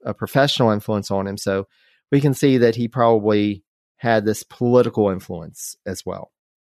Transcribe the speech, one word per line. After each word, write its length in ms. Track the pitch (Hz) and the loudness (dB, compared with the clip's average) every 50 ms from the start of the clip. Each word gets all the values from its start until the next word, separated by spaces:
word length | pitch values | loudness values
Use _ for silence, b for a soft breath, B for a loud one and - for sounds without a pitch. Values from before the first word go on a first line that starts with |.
| - | -10
a 80 | 117 104 | -10 -8
professional 580 | - 113 - - 135 139 143 - - 127 113 | -8 -8 -2 0 2 2 2 2 2 2 2
influence 400 | 107 104 - - 107 101 95 - | 2 0 -2 -4 -4 -4 -4 -4
on 160 | 98 98 95 | -4 -4 -4
him. 100 | 98 98 | -6 -8
So 300 | 104 - 101 95 95 98 - _ _ _ _ _ _ _ _ | -6 -4 -4 -4 -4 -6 -8 _ _ _ _ _ _ _ _
we 120 | 143 143 | 0 2
can 120 | 139 147 131 | 2 0 0
see 260 | - - 139 131 127 | 2 2 2 4 4
that 160 | 120 117 113 | 4 2 2
he 120 | 120 120 | 0 -4
probably 760 | 113 - 127 117 117 113 110 101 110 107 104 104 104 101 92 - _ _ _ _ _ _ | -4 0 2 2 4 4 2 2 2 0 2 0 -2 -4 -6 -12 _ _ _ _ _ _
had 260 | _ - 117 113 110 104 | _ -2 0 0 2 0
this 200 | 107 107 - - | 0 -2 -4 -8
political 680 | - - - 127 120 123 123 120 113 - 113 107 98 | -16 -8 -4 0 4 4 4 4 2 0 0 0 0
influence 680 | 95 87 - - 90 82 80 80 - - - - - - _ | 0 -4 -8 -12 -12 -14 -14 -16 -16 -16 -16 -16 -18 -14 _
as 200 | 101 92 - - | -12 -12 -10 -10
well. 260 | 90 90 95 95 - _ _ _ _ _ _ _ _ _ | -12 -12 -12 -14 -18 _ _ _ _ _ _ _ _ _